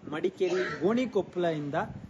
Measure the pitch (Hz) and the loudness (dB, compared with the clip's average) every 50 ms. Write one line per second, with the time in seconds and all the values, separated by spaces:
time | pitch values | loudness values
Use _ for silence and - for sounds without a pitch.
0 | - 127 143 160 170 185 - - 185 175 180 185 185 180 156 - 156 196 233 247 | -10 -8 -4 -2 -2 -2 0 0 0 2 2 2 0 0 -2 0 2 4 4 4
1 | 254 - - 196 180 - - 180 175 170 160 151 147 143 139 165 214 220 - - | 2 2 2 0 0 0 0 0 2 2 2 0 -2 -2 -2 -2 -2 -2 -6 -10
2 | - - | -12 -14